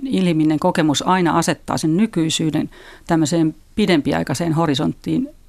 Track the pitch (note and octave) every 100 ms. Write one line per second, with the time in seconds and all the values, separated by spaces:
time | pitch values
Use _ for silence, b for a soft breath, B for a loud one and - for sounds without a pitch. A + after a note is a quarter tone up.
0 | C4+ F#3+ F3+ D#3 D#3 D#3 F#3 F3 D#3 C#3
1 | - F#3 E3+ E3 E3 D#3 - C#3 D#3+ E3
2 | A3 F3 D#3+ - D#3+ D3+ - B B B
3 | - E3 D#3+ E3+ D#3+ - - - F#3+ D#3+
4 | C#3 D#3+ E3 C#3 E3+ D#3 E3 C#3 D3+ -
5 | - D#3+ C#4 -